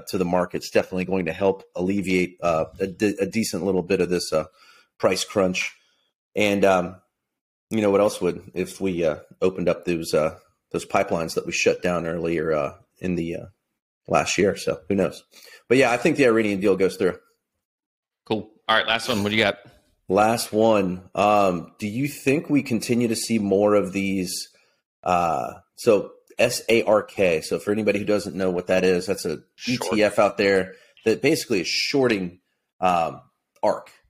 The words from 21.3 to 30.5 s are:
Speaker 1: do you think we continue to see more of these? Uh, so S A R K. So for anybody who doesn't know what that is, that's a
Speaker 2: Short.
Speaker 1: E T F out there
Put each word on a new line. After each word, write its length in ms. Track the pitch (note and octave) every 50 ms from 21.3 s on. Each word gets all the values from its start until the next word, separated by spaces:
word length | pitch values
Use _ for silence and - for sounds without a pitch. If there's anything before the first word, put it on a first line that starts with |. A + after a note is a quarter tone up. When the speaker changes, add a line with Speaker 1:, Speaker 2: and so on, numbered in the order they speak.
| G#2+ G#2 G2+ F#2+ F2+ E2+ D2+ - - -
Speaker 1:
do 80 | G#2+ G#2
you 180 | G2+ A#2 C#3
think 420 | C#3+ C3+ - - C#3 C3 D#3 F3+ -
we 140 | D3 C#3 A#2+
continue 460 | - A#2+ G#2+ - - B2 A#2 B2 A2+
to 80 | A2+
see 240 | A2 - - A#2 A2+
more 340 | G2+ G2+ G2 F#2+ G#2 G#2 G#2
of 180 | G#2 G2 F#2 F2+
these? 560 | G2 G2 G2 G2 G2 F#2 F2+ - - - - _ _ _ _ _ _ _ _ _ _ -
Uh, 520 | - F2+ F2 F2 E2+ D#2 C#2 A#1+ - - - - _ _
so 380 | - - - G#2+ G2 - - - - _ _ _ -
S 240 | G#2+ B2 B2 - - -
A 140 | A2+ A#2 -
R 180 | - G#2 G#2+ G2
K. 380 | - - - G2+ F2+ E2+ D#2+
So 180 | D#2+ - - F2
for 140 | - - G#2
anybody 260 | G#2+ G#2+ G#2 G2+ G2+
who 60 | G#2
doesn't 320 | G2+ G#2 G#2 F#2+ G#2 D2
know 140 | F2+ F#2+ F#2
what 180 | F2+ F2 F2+ -
that 160 | F#2+ F#2 F#2
is, 220 | F#2 F#2 F2 F2
that's 180 | - F#2+ F2+ -
a 140 | F2+ D#2 C2+ - _ _
Speaker 2:
Short. 360 | - - - C3 A#2+ - - F#2
Speaker 1:
E 40 |
T 60 | A2 G#2+
F 140 | G#2 - -
out 160 | A2 G2 -
there 380 | - G#2+ G2